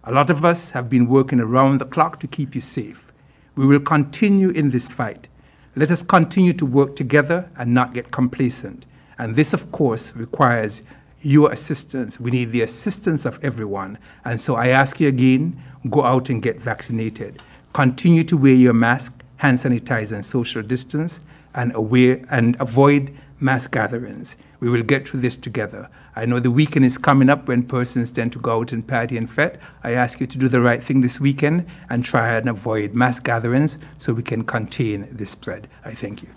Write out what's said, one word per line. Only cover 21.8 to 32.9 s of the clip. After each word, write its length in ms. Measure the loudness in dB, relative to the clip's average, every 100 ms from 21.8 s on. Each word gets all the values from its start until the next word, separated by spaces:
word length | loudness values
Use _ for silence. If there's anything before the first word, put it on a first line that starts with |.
| 2 4 4 4 -2
and 260 | 0 2 0
avoid 560 | 0 4 4 4 -2 -12 -20 -4
mass 280 | -2 -2 -2
gatherings. 680 | -4 -4 -6 -10 -14 -18 -20 -20 _
We 100 | -2
will 120 | -2
get 240 | 0 -2 -2
through 140 | -4
this 160 | -4 -6
together. 540 | -10 -6 -8 -10 -18 -20 -16
I 100 | -6
know 160 | -2 0
the 100 | 2
weekend 360 | 2 2 4 2
is 100 | 2
coming 320 | 2 6 6
up 200 | 4 0
when 160 | -2
persons 460 | -2 -4 -2 -4 -4
tend 220 | -4 -6
to 60 | -4
go 220 | -2 -2
out 120 | -2
and 140 | -8 -4
party 320 | -4 -4 -6
and 100 | -6
fete. 280 | -2 -2 -4 -20 -12
I 80 | -4
ask 280 | -2 -2 -2
you 60 | -8
to 120 | 0
do 100 | 2
the 140 | 4
right 200 | 4 2
thing 200 | 0 0
this 180 | 0 0
weekend 460 | -2 0 0 0 -4 -16 -6
and 120 | -6
try 340 | -2 -2 0 -2
and 120 | -2
avoid 460 | -6 -4 -4 -2